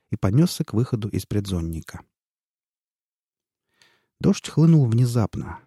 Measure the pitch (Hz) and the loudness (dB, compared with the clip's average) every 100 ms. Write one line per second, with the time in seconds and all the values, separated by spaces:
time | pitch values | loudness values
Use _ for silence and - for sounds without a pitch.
0 | - 110 98 123 175 - 156 107 127 110 | -12 -4 0 2 2 -2 -4 -2 -2 -4
1 | 104 98 - 104 101 90 82 80 - - | -4 -6 -4 -6 -4 -6 -6 -8 -12 -18
2 | - _ _ _ _ _ _ _ _ _ | -20 _ _ _ _ _ _ _ _ _
3 | _ _ _ _ _ _ _ _ _ _ | _ _ _ _ _ _ _ _ _ _
4 | _ - - 202 - - 165 156 120 113 | _ -4 0 0 -2 2 6 6 4 2
5 | 123 120 101 - - 87 | 2 0 -2 -4 -10 -14